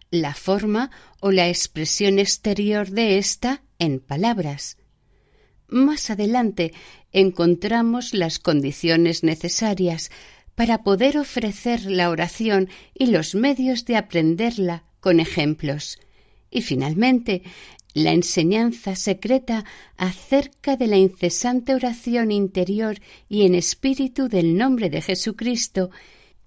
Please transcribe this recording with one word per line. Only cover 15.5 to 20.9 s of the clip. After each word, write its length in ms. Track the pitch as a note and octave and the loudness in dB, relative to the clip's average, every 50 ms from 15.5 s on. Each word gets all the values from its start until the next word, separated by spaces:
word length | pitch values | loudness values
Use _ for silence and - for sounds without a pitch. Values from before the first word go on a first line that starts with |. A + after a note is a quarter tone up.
| D#3 - - C#3+ C#3 D3 - - - - _ - _ _ _ _ _ _ _ _ | -2 -2 -4 -4 -4 -6 -8 -12 -14 -18 _ -20 _ _ _ _ _ _ _ _
Y 120 | - A#3+ A3+ | -6 -6 -4
finalmente, 800 | - C3+ B2 C#3 D3 D#3 F#3 A#3 B3+ B3+ A#3+ A#3+ A#3 G#3 - - - - - - - - - _ _ - | -2 -2 -2 -2 -2 0 2 2 2 2 2 0 -2 -4 -4 -6 -10 -20 -20 -20 -20 -20 -20 _ _ -4
la 180 | D3 D#3 D#3+ | -2 0 2
enseñanza 840 | E3 F3 E3+ - - F#3 D#3+ E3 G#3 A3 A#3 A#3 A#3 - - G3+ F#3+ | 2 2 0 0 0 0 2 2 2 2 2 0 -2 -4 -6 -8 -8
secreta 680 | F#3 - G#3 F#3 F#3+ - G#3 C4 C4+ C4 - A3+ A3 G#3+ - - - - - - | -4 -4 -4 -4 -2 0 0 0 0 0 -2 -4 -6 -6 -10 -16 -20 -20 -20 -8
acerca 800 | - F3+ F#3 F3+ - - - C4+ C#4 C#4 C#4 - _ - C#4+ C4+ | -6 -4 -4 -4 -8 -4 0 0 0 0 -2 -8 _ -4 -2 -2
de 120 | C4+ B3+ | 0 0
la 100 | A3 | 2